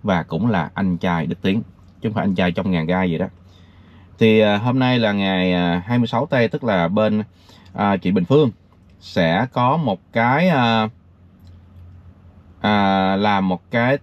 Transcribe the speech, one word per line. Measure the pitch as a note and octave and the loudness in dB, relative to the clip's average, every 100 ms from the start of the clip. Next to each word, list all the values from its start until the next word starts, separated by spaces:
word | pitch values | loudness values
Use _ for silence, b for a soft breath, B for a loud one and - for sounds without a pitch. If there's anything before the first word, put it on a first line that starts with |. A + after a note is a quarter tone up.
và | G#2+ F2+ | -2 -2
cũng | D#2 D#2+ A#2 | -2 -2 0
là | G2 D2+ | 0 -2
anh | - G2 F2 | -4 -4 -2
trai | F#2 E2+ D#2+ | -2 -2 -4
Đức | F2 | -4
Tiến, | G2 G2+ - - - - | -2 -4 -6 -18 -20 -8
chứ | A2+ | -6
không | |
phải | G#2+ | -2
anh | G2+ F#2 | -2 0
trai | F2+ | -2
trong | F2 F#2+ | -2 -2
ngàn | F2 D#2+ | -2 0
gai | F#2 F#2 | 0 0
vậy | D#2+ | -2
đó. | G2 - B B B B B B B - | -6 -8 B B B B B B B 0
Thì, | A2+ A2 | 4 6
à, | G#2+ G#2 | 4 2
hôm | A#2 C3 | 0 0
nay | B2+ B2+ | 0 2
là | A2 | 0
ngày, | G2+ G2 F#2+ F#2 | 0 0 0 0
à, | F2+ F2 F2 F#2 | 0 0 -2 -2
hai | B2 | -2
mươi | A#2 | 0
sáu | A#2+ F#2 | -2 -2
tây, | C3+ A2+ | 0 0
tức | D3+ | -2
là | A#2+ F#2+ E2+ | -2 0 0
bên, | G2+ G#2+ G#2+ G#2+ B B B B | 0 0 0 -6 B B B B
à, | - G2+ G2 | -4 -2 0
chị | F#2 | 0
Bình | G2 F2 | -2 2
Phương | C#3+ C#3 - _ _ - - | 2 2 -2 _ _ -20 -20
sẽ | - - E2 F2 B2 | -8 -2 0 0 -2
có | - B2 D#3 | 0 0 0
một | C#3+ F#2+ _ | -2 -4 _
cái, | A#2 A#2 C3+ F#3 | -2 0 2 2
à, | D3 A#2+ A2+ A2 - - _ - - - - - - - - - - - - - - | 2 2 0 -2 -6 -20 _ -20 -20 -20 -20 -20 -20 -20 -20 -20 -20 -20 -20 -20 -6
à, | G#2+ G#2 G2 G2 F#2+ F#2+ | 0 2 2 2 2 0
làm | G#2 G2+ F#2 | 0 0 0
một | F#2 _ | -2 _
cái | G2+ A#2+ C#3 | -2 0 0